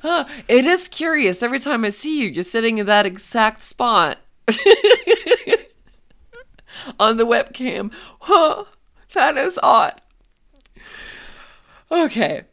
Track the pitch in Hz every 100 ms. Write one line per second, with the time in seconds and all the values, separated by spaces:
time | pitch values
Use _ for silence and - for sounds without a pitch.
0 | 311 339 277 - - 247 269 359 - -
1 | 320 311 214 180 240 269 285 233 214 202
2 | 302 311 214 147 175 226 226 220 202 208
3 | 202 185 - 233 220 220 - - 247 208
4 | 156 - - _ - 220 403 427 403 466
5 | - 466 - 480 - 453 - _ _ _
6 | _ _ _ 466 - _ _ - 277 -
7 | 214 226 233 233 - - 254 - 202 -
8 | - _ - 359 311 - 403 _ _ _
9 | _ - 277 294 320 - - 147 - -
10 | _ _ _ _ _ _ _ - - -
11 | - - - - - _ _ _ _ 339
12 | 311 220 151 151 -